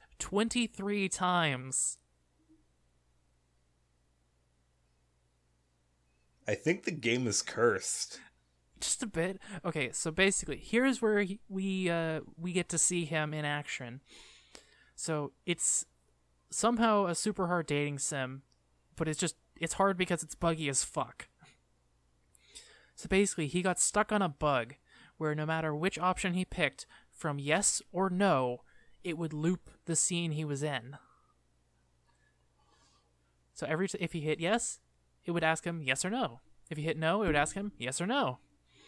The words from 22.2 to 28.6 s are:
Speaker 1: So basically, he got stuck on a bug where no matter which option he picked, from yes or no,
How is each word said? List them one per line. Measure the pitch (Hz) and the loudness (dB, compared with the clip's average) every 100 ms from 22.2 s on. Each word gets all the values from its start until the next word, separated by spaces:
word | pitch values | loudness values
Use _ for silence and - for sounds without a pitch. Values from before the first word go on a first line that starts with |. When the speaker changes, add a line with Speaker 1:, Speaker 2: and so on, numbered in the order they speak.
| _ - _ - - - _ - | _ -20 _ -20 -20 -20 _ -16
Speaker 1:
So | 170 | 2
basically, | 190 202 - 151 | 4 4 2 -2
he | 175 | 0
got | 185 175 | 0 2
stuck | - 208 214 | 2 2 2
on | 214 | 2
a | 185 | 0
bug | 139 151 135 117 - _ - - - | 2 2 2 0 -8 _ -20 -20 -4
where | 156 151 | -2 0
no | 156 | -2
matter | 160 160 151 | 0 -2 0
which | 180 - | -2 0
option | 180 185 196 | 0 2 0
he | 175 185 | 0 -2
picked, | - 147 - - - _ | 0 0 0 -14 -20 _
from | - 160 143 | -8 -4 -2
yes | 143 160 - - - | 2 2 4 0 -2
or | 180 190 | -2 0
no, | 180 196 143 127 123 | 4 4 4 2 -2